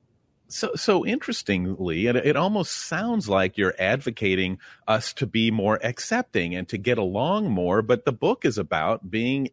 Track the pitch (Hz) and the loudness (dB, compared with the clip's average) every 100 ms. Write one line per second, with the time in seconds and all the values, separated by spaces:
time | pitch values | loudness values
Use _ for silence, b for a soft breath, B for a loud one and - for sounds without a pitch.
0 | _ _ _ _ _ - - - - 190 | _ _ _ _ _ -6 -4 -2 2 2
1 | - 247 - 240 - 95 90 95 90 80 | 2 -2 -2 -6 0 0 0 -2 -2 0
2 | 110 120 139 143 185 214 170 - - 165 | 2 2 2 2 2 0 -2 -6 -6 -4
3 | 226 233 104 95 92 98 95 - 92 127 | -2 -2 2 2 2 2 0 2 2 0
4 | 139 117 101 92 92 95 B B - 110 | -2 -2 0 2 0 -4 B B 0 0
5 | - - 117 113 113 110 98 110 113 123 | 0 -4 -2 2 2 2 2 2 0 -6
6 | - 226 247 110 85 90 90 107 101 117 | -2 -2 0 -2 -2 -4 -6 -4 0 0
7 | 95 98 143 202 208 95 87 98 113 120 | 0 -2 -2 -2 0 0 2 2 2 0
8 | - 120 160 262 156 104 90 82 80 113 | 0 0 0 0 0 -2 -2 -2 0 -2
9 | 95 110 120 139 135 | -4 -2 -2 -2 -4